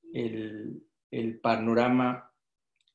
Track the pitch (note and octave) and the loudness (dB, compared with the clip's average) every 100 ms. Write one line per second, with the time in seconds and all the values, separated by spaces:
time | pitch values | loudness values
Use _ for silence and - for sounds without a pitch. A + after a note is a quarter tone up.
0 | E3 E3 A#2 A2 A2 G#2+ A2+ - - _ | -10 -6 -4 -4 -8 -10 -12 -12 -18 _
1 | - A#2+ A2+ A2+ A#2 A2 A2+ A#2 B2 B2+ | -10 -6 -6 -2 0 2 2 4 4 4
2 | B2 B2 - _ _ _ _ _ _ | 2 -2 -10 _ _ _ _ _ _